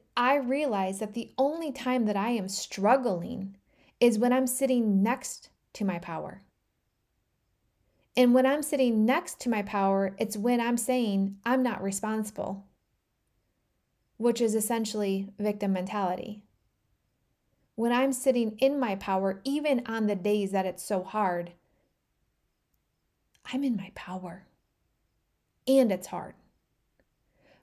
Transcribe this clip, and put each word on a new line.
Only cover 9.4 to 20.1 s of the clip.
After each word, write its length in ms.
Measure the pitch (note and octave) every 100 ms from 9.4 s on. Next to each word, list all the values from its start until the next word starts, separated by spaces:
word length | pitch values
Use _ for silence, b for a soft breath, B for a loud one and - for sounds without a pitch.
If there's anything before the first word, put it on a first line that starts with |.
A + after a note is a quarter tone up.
to 80 | B3
my 140 | G#3+
power, 520 | G3+ G3+ G3 G3 G3 G3
it's 200 | G#3 G#3
when 240 | A#3 A#3+
I'm 160 | A#3 A#3+
saying, 640 | - B3+ A3+ G3 G3 G3
"I'm 200 | A#3+ C4
not 180 | B3+ -
responsible," 840 | G3 G3 G#3+ A3 G#3+ - - G3 - _ _ _ _ _ _ _ _ _ _ _ _ _ _ -
which 240 | A#3 A#3+
is 140 | A3+
essentially 760 | G#3+ G#3+ A#3 A3 G#3 G3+ F#3+ G3 -
victim 320 | G#3 G#3 G3
mentality. 720 | F#3+ F#3+ G#3 F#3+ F#3 - G#3 - _ _ _ _ _ _ _ _ _ _ _ _
When 180 | - A#3
I'm 200 | B3 C4+
sitting 440 | C4 C#4 A#3+ A3 G#3+
in 200 | C4+ C#4+
my 160 | A#3+
power, 460 | G3 - F#3+ G3 G3
even 420 | C4+ C#4+ D4 B3 A#3
on 200 | A3+
the 80 | G#3